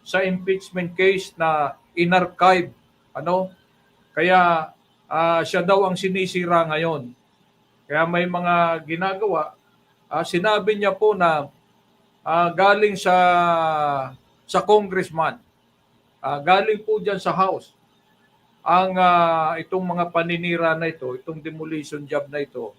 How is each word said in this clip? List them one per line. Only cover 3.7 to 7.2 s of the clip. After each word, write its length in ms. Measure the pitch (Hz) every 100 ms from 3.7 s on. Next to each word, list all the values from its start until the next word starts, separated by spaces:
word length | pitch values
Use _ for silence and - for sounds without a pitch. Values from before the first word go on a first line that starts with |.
| _ _ _ _ -
Kaya, 560 | 175 185 175 165 156 _ _ _ _
ah, 320 | 151 165 165
siya 160 | 156 180
daw 240 | 175 196
ang 160 | 196 180
sinisira 640 | 190 190 185 185 175 175 160
ngayon. 400 | 156 165 151 120 -